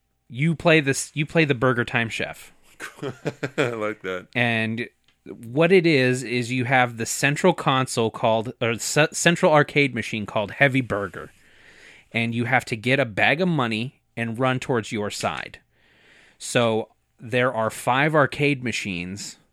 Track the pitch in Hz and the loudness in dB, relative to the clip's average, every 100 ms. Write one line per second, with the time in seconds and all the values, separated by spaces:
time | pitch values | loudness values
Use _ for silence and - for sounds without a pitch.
0 | _ _ - 120 160 156 175 160 139 135 | _ _ -14 -2 -2 2 4 4 4 -2
1 | - 143 151 170 151 123 131 120 117 123 | -4 -6 -2 0 0 2 0 0 -2 -2
2 | 113 - - - - _ _ - - - | -2 -4 -8 -10 -20 _ _ -18 -18 -10
3 | 143 123 156 - 131 - 127 117 107 110 | -10 -8 -8 -6 -6 -2 -2 -2 -4 -4
4 | 95 92 90 123 120 113 110 113 117 _ | -6 -8 -4 0 2 2 -2 -4 -8 _
5 | _ _ - - 113 127 170 190 165 147 | _ _ -18 -16 -6 2 6 6 6 6
6 | 127 127 113 123 117 127 120 131 123 113 | 4 2 -2 -2 -2 -2 2 4 2 0
7 | 113 - 139 143 185 165 - 131 127 - | -6 -2 0 2 2 2 2 0 0 0
8 | 113 - 120 113 110 - 117 117 - 151 | -2 0 0 2 -2 -4 -4 -4 -2 0
9 | 156 - 175 175 180 151 147 147 139 123 | 0 2 2 4 4 4 4 2 0 -2
10 | - 110 101 110 101 - 139 131 117 101 | -6 -6 -4 -4 -4 2 2 2 0 -4
11 | 98 - 73 _ _ _ - - - - | -6 -10 -16 _ _ _ -20 -20 -20 -20
12 | _ 117 117 117 117 131 - 113 120 135 | _ -2 -2 -2 0 0 0 -4 0 0
13 | 127 98 104 143 185 156 117 110 123 - | 0 0 2 2 2 0 0 -2 -6 -10
14 | _ - 117 113 131 127 - 123 104 110 | _ -8 -6 -2 0 0 -2 -2 -2 -4
15 | 104 - 101 71 - - _ _ _ _ | -6 -4 -4 -4 -10 -16 _ _ _ _
16 | _ _ _ _ - 127 117 110 - _ | _ _ _ _ -4 0 2 0 -4 _
17 | _ _ 117 123 127 113 110 - - 131 | _ _ -4 0 0 0 -2 -2 0 2
18 | 151 151 135 - 143 139 120 - 107 87 | 2 4 2 2 0 0 -4 -6 -4 -6
19 | 87 101 - - _ | -6 -10 -12 -18 _